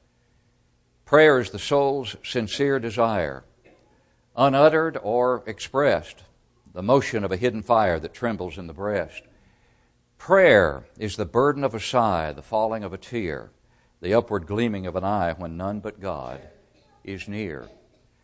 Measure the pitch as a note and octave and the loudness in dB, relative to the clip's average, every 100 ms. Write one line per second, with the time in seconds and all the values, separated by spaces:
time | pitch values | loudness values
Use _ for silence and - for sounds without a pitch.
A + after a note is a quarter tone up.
0 | _ _ _ _ _ _ _ _ _ _ | _ _ _ _ _ _ _ _ _ _
1 | - D3 D3+ C3 G#2+ G2+ - C#3+ C#3 C#3 | 4 6 8 6 0 -6 -2 0 2 -2
2 | A2+ - - B2 G#2+ - C#3+ C3+ A2+ A2 | -6 -12 -6 -4 -4 -2 0 0 -2 0
3 | A2+ G#2 D2+ C2+ - _ _ _ _ _ | 0 0 -2 -6 -16 _ _ _ _ _
4 | _ _ _ - C3+ C3+ D#3 D#3 D#3+ C3+ | _ _ _ 0 2 6 6 6 0 -4
5 | G2+ A#2+ B2+ B2 A2 G#2+ - C3 C#3+ F2 | -2 0 0 -2 -6 -12 -6 0 2 0
6 | E2 - - _ _ _ _ F2+ G2 C#3 | -2 -16 -20 _ _ _ _ -8 2 2
7 | - A2+ G2 F#2 B2 G#2+ G#2 A2+ G2+ E2 | 2 -4 -2 -2 -2 -4 0 2 4 0
8 | D#2 - A#2+ G2 F2+ G2 E2+ D#2 G2+ G2+ | -4 -6 -6 -4 -8 -10 -14 -8 -4 -4
9 | D#2 - - _ _ _ _ _ _ _ | -4 -10 -20 _ _ _ _ _ _ _
10 | _ _ - G3 F3 G#2+ E2 C2+ - - | _ _ 2 6 8 8 6 0 -12 -10
11 | G#2+ G#2 F2+ A#2+ C#3+ C#3 C#3 A2 - B2+ | -8 -6 -2 2 2 0 -4 -4 -2 0
12 | A2 F2 D#2 C#2+ - G#2+ A2 A2 G2+ F#2+ | 2 0 -2 -8 -6 -2 -2 -4 -8 -12
13 | - A#2+ F2 C#2 A1 _ _ _ _ _ | -8 -6 -6 -8 -12 _ _ _ _ _
14 | F2 A2+ A2+ G2+ E2 G#2 A#2+ G2+ F#2 F2+ | 0 0 2 -4 -4 -2 -2 -4 -6 -4
15 | F#2+ G#2 E2+ D#2+ E2+ E2 F#2+ G#2 G#2+ - | -2 0 -2 -4 -8 -8 -6 -6 -10 -10
16 | F#2+ D#2 B1 C#2 - _ _ _ _ _ | -8 -8 -10 -14 -18 _ _ _ _ _
17 | - F#2+ G#2 G#2 G2+ C#2+ A1+ - _ _ | -14 -12 -10 -10 -8 -10 -16 -20 _ _
18 | _ _ | _ _